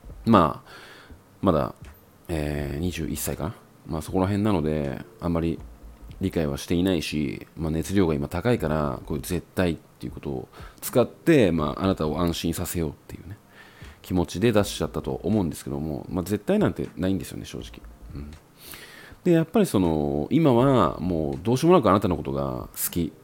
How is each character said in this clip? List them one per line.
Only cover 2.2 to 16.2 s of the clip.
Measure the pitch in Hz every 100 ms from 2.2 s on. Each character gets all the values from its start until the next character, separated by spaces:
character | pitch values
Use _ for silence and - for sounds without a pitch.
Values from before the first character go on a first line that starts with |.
| -
え | 82 73 73 71 71
ー、 |
二 | 87
十 | 82 78
一 | 76
歳 | - 71
か |
な。 | 78 - - _ -
ま | 80
あ |
そ | 78
こ | 92
ら | 92
辺 | 101
な | 107
の | 92
で、 | 76 78 71 64 - -
あ | 87
ん |
ま | 85
り | 82 78 - - - - - -
理 | 95
解 | 87 76
は | 69
し | -
て | 87
い |
な | 95
い | 87
し、 | - 76 69 50 - -
ま | 80
あ |
熱 | 80 76
量 | 98 85
が |
今 | 73 71
高 | 87 120
い | 120
か | 78
ら、 | 78 73 62 -
こ |
う | 78
い |
う |
絶 | - 87 - -
対 | 90
っ | 76 - -
て | 64
い |
う |
こ | -
と | 78
を | 65 - - - -
使 | - 127
っ |
て、 | 113 - - 156 98
ま | 82 73 -
あ |
あ | 95
な | 95
た | 78
を | 73
安 | 87
心 | 80 85
さ | 80
せ | 85 90
よ | 78
う |
っ | 67 -
て | -
い |
う | -
ね、 | 98 - - - - - -
気 | -
持 | 92 82
ち | 87
で | 117
出 | 104
し | 101 -
ち |
ゃ | 80
っ |
た | 80
と | 73 65
思 | 85 110
う |
ん | 85
で | 64
す |
け | -
ど | 69
も、 | 78 69 -
ま | 87